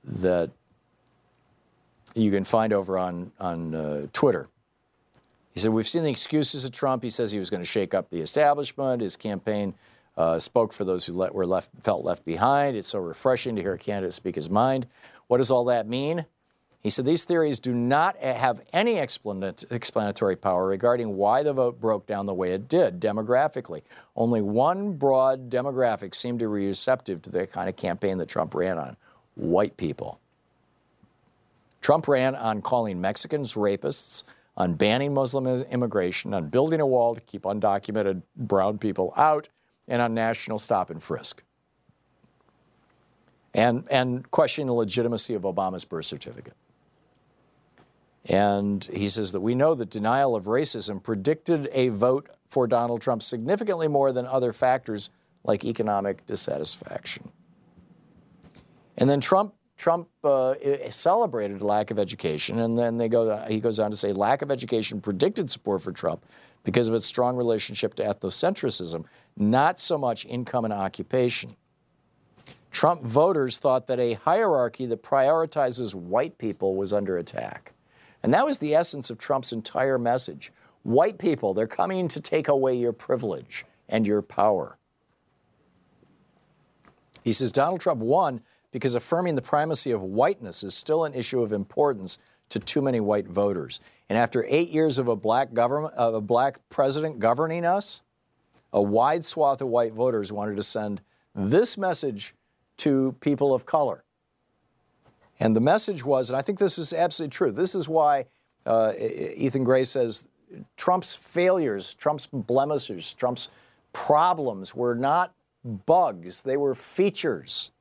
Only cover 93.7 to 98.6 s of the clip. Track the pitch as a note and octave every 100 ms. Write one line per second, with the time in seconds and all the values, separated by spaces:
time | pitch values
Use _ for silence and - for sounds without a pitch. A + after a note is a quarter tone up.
93.7 | - - _ _ G#2+ A#2 B2+ - D3 E3+
94.7 | D#3 D#3+ B2+ B2 G#2+ G#2+ A#2+ C3+ A#2+ A#2
95.7 | C#3+ D3+ - A#2 A2 G#2 A#2+ C3+ - _
96.7 | - C3+ C#3+ D#3 A#2 A2 A#2+ D#3+ E3+ E3+
97.7 | F#3+ G3 - _ _ _ _ _ _